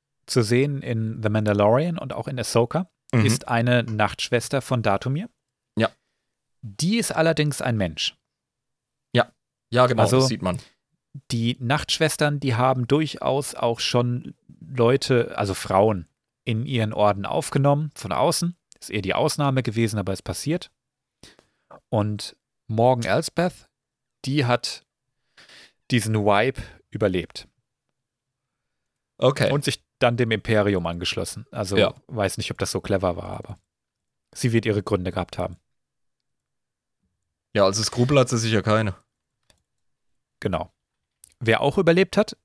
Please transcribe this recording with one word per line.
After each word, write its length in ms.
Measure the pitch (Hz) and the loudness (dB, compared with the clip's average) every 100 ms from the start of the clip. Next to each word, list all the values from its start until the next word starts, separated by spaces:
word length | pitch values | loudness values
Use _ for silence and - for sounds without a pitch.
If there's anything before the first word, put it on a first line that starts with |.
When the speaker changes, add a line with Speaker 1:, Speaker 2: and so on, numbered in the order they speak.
| _ _ - | _ _ -4
Speaker 1:
zu 160 | 127 | 0
sehen 400 | 107 123 143 139 | 2 2 2 -2
in 400 | - 113 110 120 | -6 -4 -4 -4
The 80 | 107 | -2
Mandalorian 680 | 110 104 101 104 123 170 165 | 0 0 4 4 4 2 -4
und 140 | - | -8
auch 160 | - 143 | -8 -8
in 100 | 127 | -6
Ahsoka, 500 | 110 117 117 160 185 _ _ | 0 2 2 0 -6 _ _
Speaker 2:
Mhm. 100 | 117 | 2
Speaker 1:
ist 240 | 117 123 - | 2 2 0
eine 360 | 117 120 123 | 0 2 2
Nachtschwester 760 | 117 107 104 - - 120 - 139 | 0 0 -2 -2 -2 -2 -2 -4
von 220 | - 123 | -2 -2
Dathomir. 480 | 107 98 127 143 233 _ _ _ _ - | 0 0 -2 -4 -6 _ _ _ _ -2
Speaker 2:
Ja. 100 | 110 - _ _ _ _ _ _ | -2 -2 _ _ _ _ _ _
Speaker 1:
Die 380 | 107 98 170 233 | -14 -4 0 0
ist 120 | - | 0
allerdings 500 | 170 160 156 151 - | 0 2 2 0 0
ein 160 | - 113 | -2 0
Mensch. 360 | 90 78 - - _ _ _ _ _ _ _ _ _ 120 | -2 -4 -8 -8 _ _ _ _ _ _ _ _ _ 0
Speaker 2:
Ja, 160 | - _ _ _ - | 0 _ _ _ -2
ja, 160 | 120 123 | 4 4
genau, 160 | 110 | 4
Speaker 1:
Also 160 | 110 127 | 4 4
Speaker 2:
das 100 | 131 | 2
sieht 140 | 110 | 0
man. 160 | 92 87 - _ _ _ _ 139 - | -2 -4 -8 _ _ _ _ -20 -6
Speaker 1:
die 260 | 120 117 120 | -2 -2 -2
Nachtschwestern, 800 | 123 147 - - 160 - 147 143 | -2 -2 -2 0 0 0 0 0
die 160 | 139 | -2
haben 320 | 117 127 131 120 | 2 2 2 2
durchaus 680 | 143 156 - - 135 - | 2 0 -4 -2 -2 -2
auch 260 | - 120 117 | -2 -2 -2
schon 540 | - 123 123 123 - - _ - | 0 0 0 -2 -8 -18 _ -20
Leute, 800 | - 127 117 135 - 127 117 - | -8 2 4 4 4 2 2 -2
also 160 | 101 | -2
Frauen, 520 | 95 - 95 110 98 82 _ _ _ | -2 0 4 4 2 -6 _ _ _
in 220 | - 113 139 | -4 -4 -2
ihren 260 | 123 107 | -2 -2
Orden 320 | 95 104 98 | 2 2 2
aufgenommen, 680 | 101 160 - 143 139 143 151 | -2 -4 -2 2 2 2 0
von 180 | - 95 | -6 -6
außen. 420 | - 143 165 175 - _ _ | 0 2 0 -2 -6 _ _
Ist 120 | - | -8
eher 100 | 104 | -6
die 140 | 95 | -2
Ausnahme 480 | 92 147 - 143 131 | 0 0 0 0 0
gewesen, 360 | 120 110 113 107 | -2 0 0 -2
aber 140 | 95 | -4
es 80 | 95 | -6
passiert. 500 | - - - 175 - _ _ _ _ _ - _ _ _ _ - - | -8 -8 -4 -6 -6 _ _ _ _ _ -20 _ _ _ _ -20 -4
Und 480 | 110 104 101 - - _ _ - | -2 -2 -4 -10 -16 _ _ -6
Morgan 400 | 110 120 127 107 | 2 2 2 0
Elsbeth, 600 | 113 160 - 175 - _ _ _ _ _ _ 131 | -2 -2 -2 -4 -4 _ _ _ _ _ _ -4
die 180 | 143 | -2
hat 400 | 123 120 - - _ _ _ _ _ _ - - - _ - | 0 0 -2 -12 _ _ _ _ _ _ -20 -20 -20 _ -4
diesen 240 | 123 110 | -2 0
Vibe 460 | 110 104 101 127 - - - _ | 0 4 4 2 -2 -10 -18 _
überlebt. 580 | 104 104 90 - - - _ _ _ _ _ _ _ _ _ _ _ _ _ _ _ _ - | -2 0 0 -4 -10 -20 _ _ _ _ _ _ _ _ _ _ _ _ _ _ _ _ 0
Speaker 2:
Okay. 340 | 127 - 117 | 0 2 2
Speaker 1:
Und 140 | 143 | 0
sich 180 | - - _ - | -2 -6 _ 0
dann 160 | 120 120 | 0 2
dem 140 | 117 | 0
Imperium 560 | 110 - 110 101 95 85 | -2 0 2 2 2 -2
angeschlossen. 580 | 85 85 - 95 - - | -6 -6 -6 -6 -8 -12
Also 260 | - 95 101 | -8 -2 2
Speaker 2:
Ja. 160 | 101 - - | 2 0 -10
Speaker 1:
weiß 300 | 113 98 - | -2 -2 -2
nicht, 160 | - | -8
ob 60 | - | -6
das 120 | 98 | -4
so 100 | 92 | -4
clever 360 | - 95 92 87 | -2 0 0 -4
war, 200 | 92 95 | -8 -10
aber 220 | - 101 _ _ _ _ _ _ _ | -12 -18 _ _ _ _ _ _ _
sie 200 | - 123 | -4 0
wird 120 | 113 | 2
ihre 180 | 107 104 | 2 0
Gründe 260 | - 98 90 | 0 -2 -2
gehabt 280 | 95 87 - | -4 -4 -4
haben. 180 | 90 87 _ _ _ _ _ _ _ _ _ _ _ _ _ _ _ _ _ _ _ 107 | -6 -8 _ _ _ _ _ _ _ _ _ _ _ _ _ _ _ _ _ _ _ 0
Speaker 2:
Ja, 80 | |
also 180 | 98 101 | 2 2
Skrupel 340 | 107 - 123 143 | -2 0 2 4
hat 120 | 127 | 4
sie 100 | 117 | 0
sicher 240 | 110 110 | 0 0
keine. 320 | 110 107 107 - _ _ _ _ _ _ _ _ _ _ _ _ _ - | 2 2 0 -6 _ _ _ _ _ _ _ _ _ _ _ _ _ -8
Speaker 1:
Genau. 340 | 104 82 - _ _ _ _ _ _ - | -4 -4 -8 _ _ _ _ _ _ -6
Wer 220 | 113 110 | 0 2
auch 160 | 143 196 | 2 0
überlebt 380 | 165 170 190 - | 2 4 2 0
hat, 200 | 214 - | -2 -4